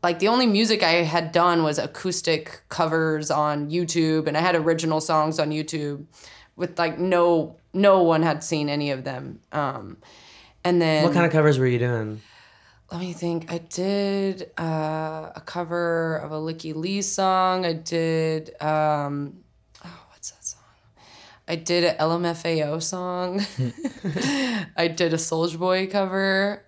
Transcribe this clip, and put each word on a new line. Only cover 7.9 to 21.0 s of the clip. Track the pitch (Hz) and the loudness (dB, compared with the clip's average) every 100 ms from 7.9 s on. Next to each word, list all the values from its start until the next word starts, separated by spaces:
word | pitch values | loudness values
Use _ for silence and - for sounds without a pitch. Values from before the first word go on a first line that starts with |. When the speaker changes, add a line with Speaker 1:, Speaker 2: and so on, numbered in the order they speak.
| 190 | 6
Speaker 1:
one | 170 160 | 6 4
had | 160 151 | 2 0
seen | - 156 147 | -2 -2 -2
any | 147 147 | -2 -2
of | 135 | -4
them. | 131 131 135 - _ | -6 -8 -10 -14 _
Um, | 151 139 131 95 - - - - - - _ | -4 -4 -4 -12 -18 -20 -20 -20 -20 -20 _
and | - 180 | 2 4
then | 165 156 | 4 4
Speaker 2:
What | 165 | 4
kind | 147 170 | 4 4
of | |
covers | 156 151 135 | 4 4 4
were | 131 | 2
you | 123 | 2
doing? | 123 120 107 107 - - - _ _ _ _ | 0 -2 -4 -8 -14 -20 -20 _ _ _ _
Speaker 1:
Let | 175 | -10
me | 180 | -8
think. | 165 170 170 165 | -6 -4 -4 -4
I | 170 | -10
did, | 165 - 190 202 202 196 196 190 - - | -8 -4 -2 0 0 0 -2 -4 -10 -6
uh, | 165 160 156 156 156 156 160 | -2 -2 -2 -4 -6 -8 -12
a | - - | -14 -10
cover | 175 170 170 170 165 165 156 | -8 -4 -2 0 0 0 -2
of | 151 | -4
a | 156 | -6
Licky | 160 160 160 | -6 -8 -10
Lee | 156 170 196 | -6 -4 -2
song. | 196 - 190 185 185 185 | -2 0 2 4 2 2
I | 170 | 0
did, | 165 160 170 165 160 160 160 156 - | -2 -4 -2 0 0 0 -2 -6 -6
um, | 151 156 151 151 143 143 143 - _ _ _ - | 0 2 2 0 -2 -4 -8 -12 _ _ _ -20
oh, | 175 170 - | -20 -20 -20
what's | _ - | _ -16
that | - | -12
song? | - - _ _ _ _ | -14 -14 _ _ _ _